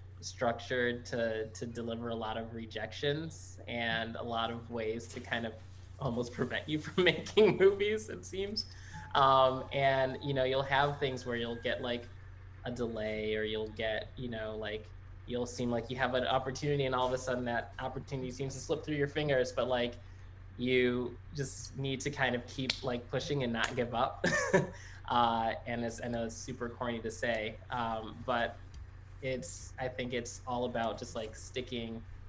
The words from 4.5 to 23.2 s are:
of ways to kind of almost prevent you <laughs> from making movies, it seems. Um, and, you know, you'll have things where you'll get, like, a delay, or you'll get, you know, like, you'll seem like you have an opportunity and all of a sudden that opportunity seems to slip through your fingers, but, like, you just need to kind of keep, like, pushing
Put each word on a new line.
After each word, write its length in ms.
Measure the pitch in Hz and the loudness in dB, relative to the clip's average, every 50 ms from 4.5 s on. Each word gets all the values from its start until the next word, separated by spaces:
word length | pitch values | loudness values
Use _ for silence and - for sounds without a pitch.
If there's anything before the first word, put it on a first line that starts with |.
of 180 | 117 120 117 - | 0 -4 -6 -6
ways 380 | 117 117 110 110 113 117 113 - | -4 -2 0 0 -2 -2 -4 -6
to 120 | - 123 | -10 -10
kind 260 | - - 123 117 117 110 | -4 -2 0 0 0 -2
of 60 | 110 - - - - - - - - - | -6 -8 -12 -16 -16 -16 -16 -16 -10 -4
almost 320 | 143 127 117 120 123 120 | -2 0 0 0 -2 -2
prevent 360 | - - 135 - - - - 151 | 0 0 0 0 0 -2 0 0
you 120 | 151 151 | 0 -2
<laughs> 0 | |
from 240 | - - - 185 180 | -2 0 2 6 6
making 540 | 170 143 - - - - 202 220 190 175 170 | 6 6 6 0 2 6 8 8 8 8 8
movies, 520 | 190 196 202 196 202 208 220 214 214 - | 8 8 8 6 2 2 2 0 -2 -6
it 160 | 180 175 - | -8 -10 -10
seems. 400 | - 185 190 196 202 220 - - - - - - - - - - - - | -8 -4 -4 -4 -2 -4 -4 -6 -8 -12 -14 -14 -12 -12 -12 -10 0 4
Um, 500 | 147 135 135 135 131 131 131 131 131 127 - - | 6 8 10 10 10 8 8 6 2 -2 -2 0
and, 440 | 139 139 135 135 135 131 131 127 - - | 4 4 6 6 6 4 2 0 -2 -2
you 100 | 143 135 | 0 2
know, 100 | 131 131 | 2 2
you'll 180 | 131 131 135 139 | 4 2 2 2
have 360 | 139 139 135 143 147 139 143 | 4 4 6 6 4 4 2
things 260 | 147 135 131 120 95 | 0 0 0 -2 -2
where 100 | 123 120 | -2 -2
you'll 240 | 117 117 117 117 117 - | -2 0 -2 -4 -2 0
get, 180 | 123 - - | 0 0 0
like, 260 | 123 123 120 120 - - - - - - - - - - - - - | 0 -2 -2 -2 -4 -8 -14 -16 -16 -16 -16 -14 -14 -14 -14 -8 -6
a 60 | 123 | -6
delay, 640 | 120 123 120 113 113 110 107 107 107 107 107 107 107 | -2 -2 -2 -2 0 -2 -2 -2 0 0 0 0 2
or 80 | 110 107 | 2 2
you'll 260 | 107 110 107 110 107 | 0 0 -2 -2 -4
get, 400 | 107 110 110 110 107 110 - - - | -2 -2 0 0 0 0 -4 -6 -8
you 140 | - 127 120 | -8 -6 -4
know, 260 | 117 110 110 110 110 | -4 -4 -4 -4 -4
like, 300 | 110 107 104 107 107 - - - - - - - - - | -4 -4 -4 -4 -6 -6 -10 -14 -16 -14 -14 -16 -14 -8
you'll 220 | - 120 120 123 120 | -4 -2 -2 -2 -2
seem 240 | - - 123 120 | -2 -2 0 2
like 180 | 120 117 113 - | 2 0 0 -2
you 80 | 127 127 | 0 2
have 160 | 131 127 127 | 2 2 4
an 120 | 127 123 | 2 2
opportunity 600 | - 127 135 - 135 127 - 151 147 143 139 135 | 4 2 2 2 0 -4 -2 0 2 2 4 4
and 80 | 131 127 | 2 2
all 140 | 127 127 127 | 2 2 2
of 60 | 131 | 2
a 40 | 127 | 0
sudden 260 | - 135 123 123 123 | 0 0 0 0 0
that 280 | 120 120 117 - - - - | 0 0 0 -2 -4 -8 -6
opportunity 520 | 131 123 - 131 - - 143 131 127 127 | -6 -6 -6 -6 -6 -4 -4 -4 -4 -4
seems 220 | 123 - 139 135 131 | -4 -4 -4 -4 -4
to 60 | 131 | -6
slip 260 | - - 160 147 - | -2 0 0 0 0
through 100 | 151 151 | -2 0
your 120 | 143 139 139 | 2 2 2
fingers, 440 | - 156 151 147 139 127 123 123 | 2 0 2 4 6 6 4 4
but, 160 | - 131 120 127 | 2 0 2 4
like, 280 | 127 120 120 120 - - - - - - - - - - - - - - | 4 4 2 2 -2 -6 -12 -14 -14 -14 -14 -16 -16 -16 -16 -14 -6 -2
you 600 | 123 127 127 127 127 123 123 123 123 - - - - - - | 2 4 6 8 8 6 4 2 0 -2 -6 -10 -12 -8 -6
just 400 | 147 135 127 - - - - - 135 | -4 -4 -4 -4 -8 -8 -8 -6 -4
need 220 | 139 139 135 127 | -2 -2 -2 -2
to 100 | - 143 | -2 -4
kind 260 | 139 - 135 123 123 | 0 2 2 2 2
of 100 | 123 - - | 0 -2 -4
keep, 240 | - - 131 127 - - - | -4 -2 -2 -2 -2 -2 -2
like, 260 | 131 123 120 - - | -2 -2 -2 -4 -2
pushing 340 | - 127 | -2 -2